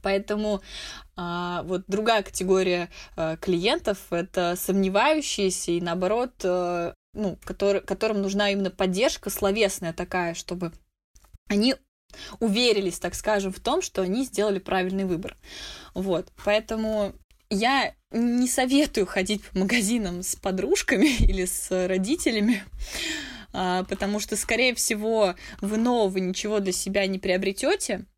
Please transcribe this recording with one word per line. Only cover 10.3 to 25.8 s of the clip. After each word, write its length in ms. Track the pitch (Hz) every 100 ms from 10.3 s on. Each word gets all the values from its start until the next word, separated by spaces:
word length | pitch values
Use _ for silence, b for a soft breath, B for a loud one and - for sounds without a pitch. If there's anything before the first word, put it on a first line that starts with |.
| 165
чтобы 360 | - 175 170 - _ _ _ _ _ - -
они 260 | 202 240 - _ _ _ B B B
уверились, 580 | 226 202 247 214 190 -
так 160 | 180 -
скажем, 360 | 220 214 196
в 60 | 190
том, 200 | - 311
что 200 | - -
они 220 | 185 220 262
сделали 340 | - 208 190
правильный 460 | - 190 185 190 190
выбор. 320 | 175 - - B B B B B 180
Вот, 320 | 190 165 - - -
поэтому 680 | 214 220 220 220 214 202 - _ _ _
я 420 | 196 226 269 226 - _
не 360 | 233 240 240 247
советую 580 | - 254 277 294 - 185
ходить 360 | 202 190 208 -
по 140 | 185
магазинам 640 | 190 240 196 240 196 175
с 120 | 185 -
подружками 720 | 196 190 208 403 - - 311
<laughs> 120 | 233
или 220 | - 190 180
с 420 | - - 185 180
родителями, 760 | 190 190 339 - 220 208 214 - - B B 330 311 269 247 208
а, 300 | 185 185 185 185
потому 340 | 190 196 208
что, 160 | - 208
скорее 380 | - 226 254 233
всего, 600 | - 214 214 226 196 180 B B
вы 160 | 196
нового 420 | 214